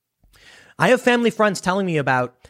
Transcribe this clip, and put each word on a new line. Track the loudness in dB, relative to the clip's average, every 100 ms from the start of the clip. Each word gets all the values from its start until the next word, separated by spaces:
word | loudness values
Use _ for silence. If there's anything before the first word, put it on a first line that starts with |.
| _ _ _ _ -20 -20 -20 -2
I | 2
have | 2
family | 2 2 0
friends | 0 0 0
telling | -4 -2 -2
me | -2
about | 0 0 -2 -8 -20